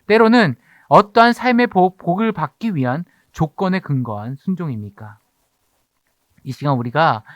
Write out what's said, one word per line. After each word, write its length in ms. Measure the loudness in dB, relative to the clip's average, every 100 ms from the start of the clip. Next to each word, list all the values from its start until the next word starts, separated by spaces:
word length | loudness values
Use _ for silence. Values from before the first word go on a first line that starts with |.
| 0
때로는 480 | 4 4 4 2 -2 _ _ 2
어떠한 460 | 4 4 4 4
삶의 340 | 2 0 0 2
복, 300 | 2 0 0
복을 320 | -4 -2 -2
받기 440 | -4 -8 -6 -6 -2
위한 300 | -2 -4 -8 _ _
조건에 480 | -6 -6 -4 -4 -2
근거한 560 | -2 -4 -4 -8 -10 -10
순종입니까? 840 | -8 -6 -6 -8 -12 -16 -20 -20 _ _ _ _ _ _ _ _ _ _ _ _
이 80 | -16
시간 260 | -8 -4 -2
우리가 460 | -2 0 0 -2 -8